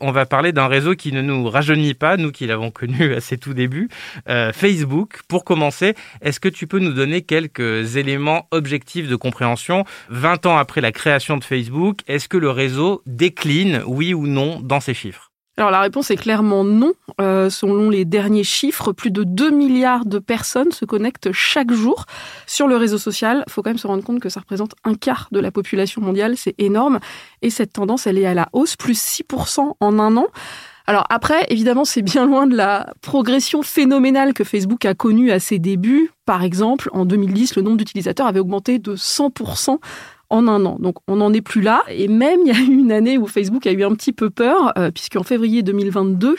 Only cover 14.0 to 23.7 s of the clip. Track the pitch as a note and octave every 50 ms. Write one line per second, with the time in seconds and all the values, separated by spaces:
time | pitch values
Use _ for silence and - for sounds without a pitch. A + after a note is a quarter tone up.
14 | E3 F3 F#3 D#3 D3 C#3+ C#3 C3+ C#3 D#3 E3+ C#3 B2 B2+ C3+ C#3 - C#3 A#2+ -
15 | - G2+ - - - _ _ _ _ _ _ - G#3+ G3+ F#3 F#3+ G3 G3+ F#3+ C#4
16 | C#4+ - G#3 F#3 - A3+ A3 G#3+ A3 G#3 G3+ G3 G3 G3+ G#3+ A3 B3+ D#4+ F#4 -
17 | _ - - - G3 F#3+ F#3+ F#3+ F#3+ F#3+ F#3+ - - G3 G3+ G3+ G#3+ G#3+ G#3 G3
18 | F#3 E3 F#3+ G#3 G3+ G#3 G#3+ G#3 G3+ - - - - C#4 - - - - - -
19 | - A#3 F#3 G3+ G#3 F3 F3+ F#3+ C#4+ D#4 D4 C#4+ C#4+ C4+ B3+ B3+ B3+ B3+ B3 A#3+
20 | A#3 G#3 G3+ G3+ G3 - A#3 A3+ - - - B3 C#4 E4+ - - A#3+ G#3 A3+ G3+
21 | G#3+ B3 - - - G4 F#3+ - - - - D4+ C4+ A#3 A#3+ A3 G#3+ B3 F#4 B4
22 | - - - - - - - - - - - - C#4+ C4+ B3+ A#3 A#3 G#3+ G#3 G3+
23 | - A3 F#3+ - A3+ A3 A#3+ C#4+ - - - A3 G3 G#3+